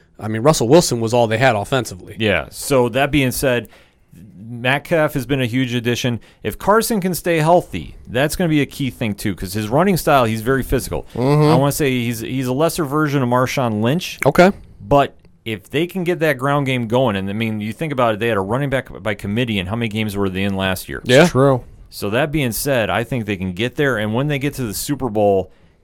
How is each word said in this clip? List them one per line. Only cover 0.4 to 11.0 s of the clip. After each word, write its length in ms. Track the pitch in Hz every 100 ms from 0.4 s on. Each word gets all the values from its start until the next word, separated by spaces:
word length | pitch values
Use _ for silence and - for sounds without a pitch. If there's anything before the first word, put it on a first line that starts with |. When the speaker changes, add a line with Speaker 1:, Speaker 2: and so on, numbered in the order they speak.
Speaker 1:
Russell 260 | 131 160 113
Wilson 320 | 160 - 120
was 120 | 113
all 140 | 120 117
they 100 | 113
had 200 | 131 107
offensively. 600 | 101 131 113 92 - 98
Speaker 2:
Yeah. 280 | 107 87 65
So 380 | - - 135 120
that 200 | 120 139
being 220 | 143 127
said, 360 | 120 139 120 107 - _ _ _ - 107 87 113
Metcalf 640 | 120 127 143 - 165 151
has 120 | 147 120
been 140 | 139
a 60 | 123
huge 280 | 127 127
addition. 460 | 123 117 120 127 113 - _
If 160 | 107 101
Carson 420 | - 220 214 220
can 140 | 180
stay 240 | 165 175 165
healthy, 580 | 156 175 160 90 73 - -
that's 260 | 113 151
gonna 140 | - 175
be 120 | 151
a 40 | 135
key 240 | - 131
thing 240 | - 117
too, 200 | 101 110
'cause 180 | 90 95
his 160 | 104 107
running 280 | 135 196 175
style, 280 | - 139
he's 160 | 113 110
very 200 | 110 135
physical. 440 | 117 135 - 78